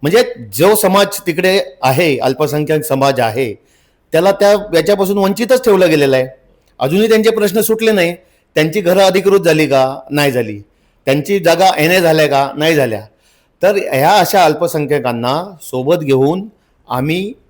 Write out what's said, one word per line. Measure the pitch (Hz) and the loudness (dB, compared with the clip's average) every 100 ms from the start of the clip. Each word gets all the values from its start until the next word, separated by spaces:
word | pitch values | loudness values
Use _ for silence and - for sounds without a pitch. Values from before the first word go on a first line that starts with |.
म्हणजे | 143 190 - - 113 | 0 0 0 -4 -12
जो | 101 175 | 0 2
समाज | 208 202 190 202 - - | 4 2 2 0 -2 -6
तिकडे | 160 185 190 - - | -2 0 0 -2 -4
आहे, | 131 135 175 131 | -2 0 0 0
अल्पसंख्याक | 127 131 156 147 147 156 | -2 -2 -2 -2 -2 -2
समाज | 151 135 139 127 | -2 0 0 0
आहे, | 113 113 127 101 _ _ _ _ _ | -2 -2 -6 -6 _ _ _ _ _
त्याला | 160 180 | 0 2
त्या | 196 202 | 2 2
याच्यापासून | 208 - 165 156 202 190 202 | 2 0 -2 0 0 0 0
वंचितच | 196 202 233 254 | -2 -2 0 0
ठेवलं | 247 196 180 | 2 2 4
गेलेलं | 156 139 131 | 2 2 0
आहे. | 127 - _ _ _ _ | -2 -8 _ _ _ _
अजूनही | 135 175 220 | -4 0 2
त्यांचे | 220 220 | 2 2
प्रश्न | 220 208 190 | 0 -2 -2
सुटले | 214 220 220 | -2 0 0
नाही. | 214 170 175 _ _ _ | 0 -2 -4 _ _ _
त्यांची | - 156 196 | -2 -2 -2
घरं | 170 185 | 0 2
अधिकृत | 190 185 190 196 | 2 2 2 2
झाली | 170 156 151 | 2 2 2
का? | 135 131 139 - | 2 0 -2 -6
नाही | 143 143 | -2 0
झाली. | 123 110 104 98 _ _ _ | 0 -4 -8 -16 _ _ _
त्यांची | - 143 143 202 | -2 -2 0 -2
जागा | 165 170 190 156 | 0 2 2 2
एनए | 151 185 | 0 2
झाल्या | 170 156 151 | 2 2 2
का? | 139 139 147 | 0 -2 -2
नाही | 156 | 0
झाल्या. | 160 127 107 101 _ _ _ _ _ | 0 0 -4 -12 _ _ _ _ _
तर | 180 202 | 0 0
ह्या | - 135 147 | -2 -2 2
अशा | 202 180 196 | 2 2 2
अल्पसंख्याकांना | 165 151 170 160 147 143 123 120 117 143 190 180 | 2 2 -4 -4 -4 -2 -2 -4 -4 -4 -6 -14
सोबत | - 127 131 170 | -10 -6 -2 -2
घेऊन | 151 135 135 180 214 _ _ _ _ | 0 0 2 -2 -8 _ _ _ _
आम्ही | 123 139 170 196 262 _ | -6 -4 -4 -6 -12 _